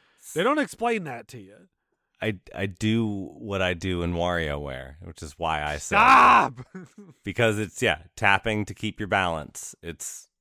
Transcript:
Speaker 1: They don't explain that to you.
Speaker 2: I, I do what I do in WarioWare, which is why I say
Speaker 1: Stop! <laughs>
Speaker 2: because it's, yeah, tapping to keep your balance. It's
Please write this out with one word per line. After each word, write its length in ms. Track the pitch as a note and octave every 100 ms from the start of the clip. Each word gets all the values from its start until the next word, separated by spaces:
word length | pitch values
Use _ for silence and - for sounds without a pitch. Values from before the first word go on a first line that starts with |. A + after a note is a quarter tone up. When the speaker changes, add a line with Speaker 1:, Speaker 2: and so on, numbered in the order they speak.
| _ _ - D3+
Speaker 1:
They 80 |
don't 160 | G#3 D4+
explain 460 | B3+ - A#3 A3+ D#3+
that 220 | A#2+ -
to 100 | A#2+
you. 160 | F#2+ G#2 F#3+ _ _ _ _ _
Speaker 2:
I, 140 | G#2+ F#2+ -
I 120 | - G2
do 640 | F2+ A2 A2+ A2 G2+ F2+ -
what 240 | A2+ G2
I 120 | F#2
do 300 | F2 F#2 F2
in 100 | E2+
WarioWare, 840 | F2 F2 F2 D#2 C#2+ C#2+ B1+ C2+ D2+
which 200 | F2 -
is 160 | D#2 -
why 240 | E2 D#2
I 100 | D2+ D2+
say 180 | - G3
Speaker 1:
Stop! 640 | B3 C4 B3 A#3+ - B2 - F#3+ E3+
<laughs> 320 | - G3 -
Speaker 2:
because 340 | - G2 A2+ G#2
it's, 220 | G#2 -
yeah, 180 | A#2 D2+ - -
tapping 480 | G#2 G2 A2+ G#2+ G2+
to 80 |
keep 260 | G2+ A2 -
your 80 | G2+
balance. 640 | G2 F#2 D#2+ C#2+ - - -
It's 460 | E2+ D#2+ - - - _